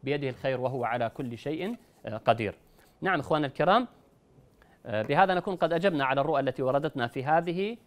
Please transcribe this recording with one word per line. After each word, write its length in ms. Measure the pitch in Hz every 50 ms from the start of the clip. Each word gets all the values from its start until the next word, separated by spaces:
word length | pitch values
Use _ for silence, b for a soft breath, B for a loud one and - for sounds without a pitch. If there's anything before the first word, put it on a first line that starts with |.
| -
بيده 260 | 131 143 147 139 131
الخير 320 | 127 - - 139 131 127
وهو 240 | 123 127 131 131 117
على 240 | 113 117 123 117 113
كل 300 | - - 143 123 117 107
شيء، 380 | - 143 156 - 175 202 240 226 b b b b b
آه، 100 | 113 110
قدير. 380 | 110 - - 113 110 113 98 - - _ b b b b b b b
نعم 200 | - 185 190 156
إخواننا 260 | 131 - 165 151 151
الكرام، 420 | 135 - - 151 165 196 233 254 233 - - _ _ _ _ _ _ _ - - _ _ _ b b b b _
آه، 160 | 123 110 107 110
بهذا 320 | - 143 156 196 190 185
نكون 220 | 175 170 208 190
قد 160 | 165 - 165 165
أجبنا 320 | 170 170 202 170 147 139
على 160 | 131 135 139
الرؤى 200 | 139 156 156 139
التي 220 | 135 131 123 - 135
وردتنا 440 | 127 131 139 147 156 - 139 120
في 180 | 113 - 139 123
هذه 520 | 139 156 165 170 175 170 180 196 214 233 233 _